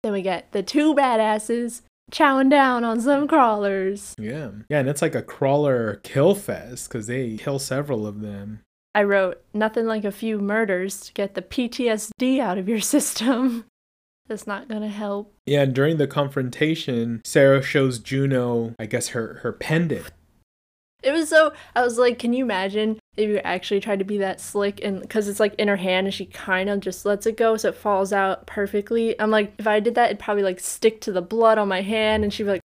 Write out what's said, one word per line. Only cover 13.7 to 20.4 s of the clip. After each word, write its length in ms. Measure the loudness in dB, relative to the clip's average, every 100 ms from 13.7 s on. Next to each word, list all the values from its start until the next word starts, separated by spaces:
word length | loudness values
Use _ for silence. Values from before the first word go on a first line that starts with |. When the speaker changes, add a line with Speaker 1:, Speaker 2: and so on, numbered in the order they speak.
| _ _ _ _ _ _
Speaker 1:
That's 200 | -10 -8
not 220 | -10 -8
gonna 200 | -6 -6
help. 420 | -6 -6 -6 -8 _ 0
Speaker 2:
Yeah, 160 | 2
and 120 | 2
during 220 | 2 2 2
the 100 | 0
confrontation, 1160 | 0 -2 -2 -4 0 0 0 -2 -2 -2 -6
Sarah 380 | 0 6 8 6
shows 360 | 4 2 2 -2
Juno, 760 | -4 -2 2 0 0 -2 -2 -8
I 60 |
guess, 240 | -4 -4 -4
her, 300 | -6 -6 -6
her 100 | -8
pendant. 580 | -6 -2 0 0 -4 -8 _ _ _